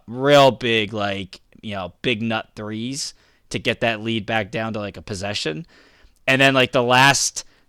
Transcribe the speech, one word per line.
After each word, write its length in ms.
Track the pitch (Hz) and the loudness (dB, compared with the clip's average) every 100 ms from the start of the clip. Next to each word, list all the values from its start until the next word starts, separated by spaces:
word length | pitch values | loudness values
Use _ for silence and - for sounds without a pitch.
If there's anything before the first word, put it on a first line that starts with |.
| - | -10
real 460 | 120 139 143 135 | -2 6 8 8
big, 420 | 110 123 113 104 | 4 0 0 0
like, 480 | 107 101 98 92 - _ - | -4 -4 -6 -10 -16 _ -18
you 100 | 110 | -12
know, 200 | 101 87 - | -10 -10 -6
big 180 | 131 113 | -4 -2
nut 280 | 113 110 - - | -2 -4 -6 -12
threes 600 | 107 110 120 139 - - _ _ - | -10 -8 -8 -8 -12 -14 _ _ -10
to 80 | 120 | -6
get 220 | 127 113 | -4 -2
that 220 | 117 110 | -2 -2
lead 260 | 113 113 104 | -4 -4 -2
back 240 | 113 98 | -4 -4
down 220 | 117 113 | -6 -6
to, 60 | 107 | -6
like, 180 | 101 92 | -8 -12
a 40 | |
possession. 640 | - 101 101 104 160 156 170 _ _ _ _ _ - | -10 -8 -6 -6 -6 -8 -12 _ _ _ _ _ 0
And 140 | 131 | 4
then, 120 | 135 135 | 4 4
like, 160 | 127 | 2
the 120 | 131 | 2
last, 640 | 120 123 139 135 - - - _ | 4 6 6 4 -2 -6 -16 _